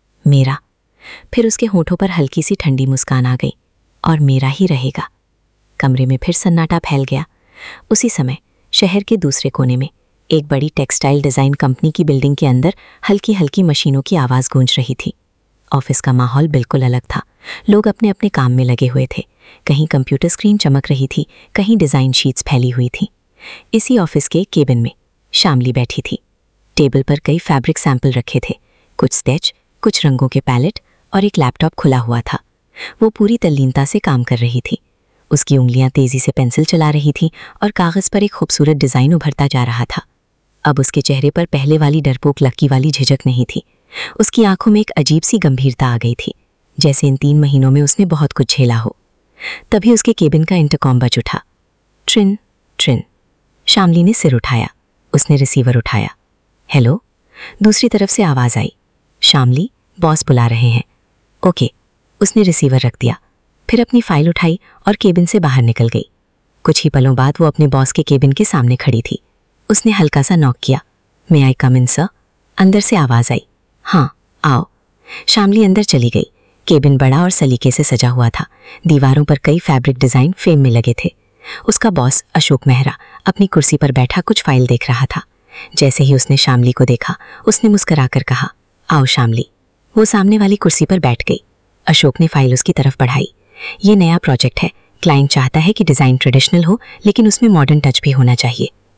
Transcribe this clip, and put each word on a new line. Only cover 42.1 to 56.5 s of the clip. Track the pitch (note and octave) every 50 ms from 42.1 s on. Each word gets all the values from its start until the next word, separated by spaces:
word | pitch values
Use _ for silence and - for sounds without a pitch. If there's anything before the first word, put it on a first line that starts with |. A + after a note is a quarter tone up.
| C3 B2+ - D3 C#3 -
लकी | C#3+ B2+ - - - C#3
वाली | C3+ C3 C3 D#3
झिझक | C#3 - C3+ - C#3 C3 -
नहीं | C3 B2+ B2 B2 - -
थी। | - - _ _ _ _ _ - - - - - -
उसकी | A3 - - - A3+
आंखों | G3+ F#3+ - - A3
में | G#3 G#3+
एक | G#3+ -
अजीब | - - D3 - D3+ D#3+
सी | - - - G#3+
गंभीरता | - D#3 C3 B2 C3 C#3 A#2+ - C3+ B2+
आ | A#2+ A#2
गई | A#2 A#2 A#2+
थी, | - - - - _ _ _ _ _ _ _ _ -
जैसे | - D3+ C#3 - - C#3
इन | C3+ C3+
तीन | - C#3+ D3 D3+
महीनों | D3+ C#3+ C#3 C3+ C3 C3
में | C3+ C#3+
उसने | D3 C#3 - - G3
बहुत | F3+ E3 C#3+ D3+ C#3
कुछ | - - C#3 - - -
झेला | C3+ A#2+ A#2 A#2
हो। | A2+ A2+ - _ _ _ _ _ _ _ _ - - - - - - -
तभी | - G#3 F#3 A3+ A#3+
उसके | G#3+ - - A3+
केबिन | - F3 D3+ C3+ D#3 D#3+
का | - F#3+
इंटरकॉम | F3+ D#3 D3 - D3 - C3+ B2+ B2
बज | B2+ A#2+ - -
उठा। | - - - - - _ _ _ _ _ _ _ _ _ _ _ _ -
ट्रिन, | - A3+ G3+ F#3+ G3+ G#3+ _ _ _ _ _ _ _ -
ट्रिन। | - - B2+ A2+ - _ _ _ _ _ _ _ _ _ _ _ _
शामली | - - G#3+ F#3+ F3 E3 E3+ E3+
ने | F#3 A3+
सिर | - - D#3 B2+
उठाया। | A#2 - - B2+ A#2 - - - _ _ _ _ _ _ _ -
उसने | C#3+ - - D#3
receiver | C3+ C#3 B2+ - C#3+ B2 B2 B2+ B2
उठाया। | A2+ - - G#2+ G2 F#2+ - _ _ _ _ _ _ _